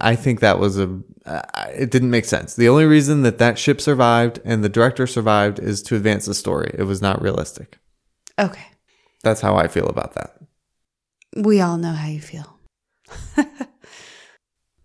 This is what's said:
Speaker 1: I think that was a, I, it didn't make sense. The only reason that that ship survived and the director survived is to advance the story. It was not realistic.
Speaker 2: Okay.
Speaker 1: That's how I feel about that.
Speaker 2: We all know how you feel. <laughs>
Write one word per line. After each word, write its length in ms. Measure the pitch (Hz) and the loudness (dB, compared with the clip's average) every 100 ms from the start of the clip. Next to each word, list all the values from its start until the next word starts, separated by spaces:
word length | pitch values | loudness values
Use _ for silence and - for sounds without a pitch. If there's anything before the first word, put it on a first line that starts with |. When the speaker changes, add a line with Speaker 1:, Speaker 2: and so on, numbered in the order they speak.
Speaker 1:
I 140 | 113 | 0
think 260 | 117 131 113 | 0 0 2
that 180 | 107 92 | 2 4
was 200 | 101 98 | 2 0
a, 220 | 92 92 - - | -4 -6 -14 -20
I, 440 | - 78 - - - | -12 -12 -10 -10 -10
it 160 | - 127 | -6 0
didn't 200 | 127 123 | 2 2
make 160 | 120 - | 0 0
sense. 280 | - - | -4 -4
The 140 | - 120 | 2 6
only 160 | 143 | 6
reason 380 | 156 151 143 147 | 6 6 4 2
that 160 | 123 - | 2 4
that 200 | 120 104 | 2 2
ship 220 | - 143 | 0 0
survived 600 | 151 135 120 117 117 - | 0 2 4 4 2 -2
and 180 | 110 110 | -4 -2
the 60 | 104 | 0
director 380 | 113 120 127 127 | 2 2 2 -2
survived 520 | 120 110 104 104 101 | 0 2 2 2 -2
is 240 | - 98 | -6 -6
to 120 | - 113 | -4 -2
advance 300 | 107 101 101 | 0 -2 -4
the 80 | |
story. 400 | 101 - - - - | -6 -4 -4 -4 -4
It 60 | |
was 180 | 98 95 | -4 -2
not 220 | 101 95 | -2 -2
realistic. 560 | 98 - 78 - - _ _ _ _ _ - - | -2 -4 -6 -12 -20 _ _ _ _ _ -10 -4
Speaker 2:
Okay. 280 | 196 - - _ _ _ _ _ | -4 -4 -20 _ _ _ _ _
Speaker 1:
That's 180 | 113 107 | -2 0
how 160 | 101 98 | 0 0
I 120 | 82 | 0
feel 180 | - - | -2 -4
about 260 | - - | -6 -8
that. 220 | - - _ - _ _ _ _ _ _ _ _ | -12 -14 _ -20 _ _ _ _ _ _ _ _
Speaker 2:
We 260 | - 208 208 | -4 2 2
all 160 | 175 170 | 2 -2
know 140 | 170 | -6
how 160 | 156 151 | -6 -8
you 120 | 151 | -10
feel. 380 | - 156 151 _ _ _ _ _ _ - - - | -12 -18 -20 _ _ _ _ _ _ -20 -6 -4
<laughs> 100 | 294 - - _ _ - - - - _ _ _ _ _ | -4 -8 -16 _ _ -20 -20 -20 -20 _ _ _ _ _